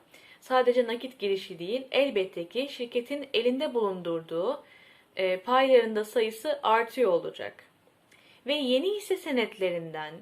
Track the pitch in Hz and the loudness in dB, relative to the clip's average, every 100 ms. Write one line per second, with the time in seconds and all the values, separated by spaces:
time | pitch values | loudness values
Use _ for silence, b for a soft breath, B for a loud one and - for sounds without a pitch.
0 | _ B B B - 254 247 247 233 240 | _ B B B 0 4 6 4 2 -2
1 | 254 - 202 190 - 170 175 254 262 240 | -8 -6 -2 -2 -4 -10 -6 -6 0 2
2 | 277 202 185 180 170 240 277 - 240 247 | 2 2 -2 -4 -6 -4 -6 -6 -6 -4
3 | 240 285 269 - 240 262 302 240 208 185 | -4 -6 -2 0 0 0 -2 0 -2 -2
4 | 170 165 165 165 202 294 B B B B | -4 -6 -4 -4 -2 -4 B B B B
5 | B - 185 185 233 262 269 254 226 214 | B -4 -2 -2 2 2 6 6 6 0
6 | 214 247 220 220 302 285 214 226 226 269 | -2 0 -2 -2 -4 -2 2 2 2 0
7 | 226 170 165 - 101 - - _ _ _ | 2 2 -2 -10 -12 -14 -20 _ _ _
8 | _ b b b 240 302 262 254 359 415 | _ b b b -6 -2 2 2 2 -2
9 | - 370 320 254 214 - 185 175 165 156 | -2 -4 0 0 -2 -2 -2 -2 -6 -8
10 | 151 165 | -10 -12